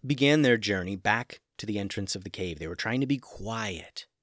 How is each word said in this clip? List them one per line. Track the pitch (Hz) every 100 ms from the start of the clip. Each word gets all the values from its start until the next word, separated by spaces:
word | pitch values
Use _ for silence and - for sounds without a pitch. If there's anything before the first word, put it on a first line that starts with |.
| 127
began | 135 139 151
their | 139 117
journey | 101 98 90 98
back | 101 110 123 - _ -
to | 110
the | 104
entrance | 98 - 98 98
of |
the | 92
cave. | - 92 78
They | 80
were | 87
trying | 113 123
to | 135
be | 139
quiet. | - - 117 113 110 85 - - - _